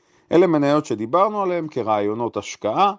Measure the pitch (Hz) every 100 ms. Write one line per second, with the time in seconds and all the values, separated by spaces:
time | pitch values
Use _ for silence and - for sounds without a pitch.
0 | _ _ - 165 185 156 143 151 147 110
1 | 113 165 208 214 190 175 160 135 107 107
2 | 104 110 117 104 - - 104 131 202